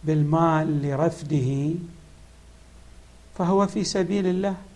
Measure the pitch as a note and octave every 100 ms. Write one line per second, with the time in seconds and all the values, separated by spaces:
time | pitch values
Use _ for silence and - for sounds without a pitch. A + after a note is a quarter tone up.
0 | D#3 D#3 D3 D#3+ E3 D#3 D#3 D3 C#3+ C#3
1 | E3 E3 C#3+ D3+ B2+ C3+ D3 E3+ F3 -
2 | - - - - - - - - - -
3 | - - - - F3 G3 G3 G3+ F#3 G3
4 | F3 G3+ F#3 F3+ G3 F#3 -